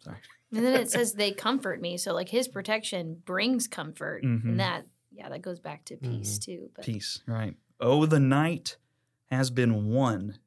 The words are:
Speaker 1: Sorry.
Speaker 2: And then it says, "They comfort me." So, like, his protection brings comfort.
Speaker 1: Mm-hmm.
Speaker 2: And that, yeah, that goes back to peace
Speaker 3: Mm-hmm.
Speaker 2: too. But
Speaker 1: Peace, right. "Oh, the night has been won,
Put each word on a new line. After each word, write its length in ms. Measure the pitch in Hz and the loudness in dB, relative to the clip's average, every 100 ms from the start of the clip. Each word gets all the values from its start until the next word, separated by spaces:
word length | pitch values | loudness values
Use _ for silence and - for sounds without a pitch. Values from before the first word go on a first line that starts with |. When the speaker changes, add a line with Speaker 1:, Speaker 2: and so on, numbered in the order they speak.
Speaker 1:
Sorry. 160 | - - - - _ | -16 -16 -18 -20 _
Speaker 2:
And 100 | 220 | 0
then 160 | 247 254 | 2 2
it 100 | - | 2
says, 220 | 240 233 | 2 2
"They 180 | 208 208 | 2 0
comfort 480 | 202 220 269 202 - | 0 0 0 -2 -4
me." 140 | 175 180 | -6 -4
So, 140 | 196 | -2
like, 140 | 170 180 | -2 -2
his 180 | 233 254 | -2 -2
protection 720 | 196 196 220 220 190 165 165 | -4 -2 -2 -2 -6 -6 -10
brings 420 | - 185 226 254 - | -6 -2 0 0 -2
comfort. 540 | - 151 - 151 - | -6 -10 -8 -8 -2
Speaker 1:
Mm-hmm. 240 | 135 117 113 | 0 2 2
Speaker 2:
And 100 | 117 | 0
that, 260 | 185 175 - _ _ | 0 -2 -8 _ _
yeah, 180 | - 131 | -18 -12
that 100 | 139 | -12
goes 200 | 185 175 | -10 -10
back 260 | 151 147 - | -10 -12 -14
to 100 | 139 | -10
peace 420 | 127 117 101 104 | -6 -4 -4 -6
Speaker 3:
Mm-hmm. 140 | 190 175 | -6 -10
Speaker 2:
too. 60 | - - | -12 -10
But 80 | |
Speaker 1:
Peace, 380 | - 107 - - - | -6 -6 -6 -8 -6
right. 280 | 113 107 - _ - | -4 -4 -8 _ -2
"Oh, 240 | 117 147 | 4 6
the 160 | 156 156 | 6 6
night 560 | 135 139 160 160 - - _ _ _ _ _ | 6 6 4 0 -6 -12 _ _ _ _ _
has 180 | 131 131 | 0 2
been 380 | 123 120 107 104 | 4 4 4 2
won, 500 | 123 131 104 104 - | 2 2 0 -4 -10